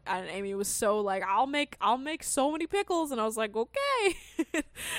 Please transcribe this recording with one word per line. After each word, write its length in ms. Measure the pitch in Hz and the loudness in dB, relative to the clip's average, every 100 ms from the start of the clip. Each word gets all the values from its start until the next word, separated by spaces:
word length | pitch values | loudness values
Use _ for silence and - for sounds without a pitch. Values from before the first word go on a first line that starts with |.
| - | -4
and 240 | 185 180 | -4 -4
Amy 240 | 180 196 196 | -6 -4 -4
was 120 | 196 | -2
so 320 | - 220 214 | 0 2 2
like, 240 | 202 190 | 2 0
"I'll 240 | 185 196 262 | 0 2 2
make, 300 | 294 285 - | 2 0 0
I'll 200 | 202 254 | 2 2
make 240 | 277 320 - | 0 -6 -2
so 260 | - 269 | 2 2
many 160 | 311 320 | 0 -2
pickles." 460 | 403 403 349 311 | -2 0 0 0
And 80 | 254 | 0
I 60 | 220 | -2
was 100 | 220 | 0
like, 180 | 220 214 | -2 -2
"Okay." 640 | 240 554 571 523 403 - - - - 330 | -2 0 0 2 2 0 -8 -6 -4 -2
<laughs> 80 | - - - | -4 -8 -8